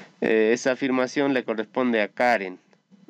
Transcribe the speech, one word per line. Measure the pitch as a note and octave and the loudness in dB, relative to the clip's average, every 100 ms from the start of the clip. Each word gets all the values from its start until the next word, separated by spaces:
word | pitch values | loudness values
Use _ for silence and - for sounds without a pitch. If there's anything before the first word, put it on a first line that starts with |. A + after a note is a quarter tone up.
| - _ | -20 _
eh, | A2+ A2 A2 | 0 2 4
esa | A#2+ C#3 | 2 0
afirmación | B2+ C3+ C3 B2+ D3+ C#3 | -2 -2 -2 -2 -2 0
le | C3 | 0
corresponde | A#2 A2 G#2+ - B2+ A2+ | -2 -6 -4 -2 0 0
a | G2+ | -2
Karen, | - B2 A2+ F#2+ F#2 _ _ _ _ | 0 0 0 -2 -12 _ _ _ _